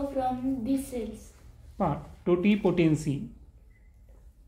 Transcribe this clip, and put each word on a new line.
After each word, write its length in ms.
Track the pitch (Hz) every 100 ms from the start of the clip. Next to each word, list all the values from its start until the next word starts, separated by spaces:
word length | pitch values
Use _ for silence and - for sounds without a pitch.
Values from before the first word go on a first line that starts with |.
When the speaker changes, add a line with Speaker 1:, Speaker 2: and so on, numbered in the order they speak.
| 277
Speaker 1:
from 260 | 269 254 254 254 269
these 220 | 220 269 269
cells. 400 | 247 214 214 - - - - - -
Speaker 2:
पहा, 160 | 185 143 - - -
totipotency 840 | 180 190 208 185 170 160 151 - 139 - - - - - - - - - - - -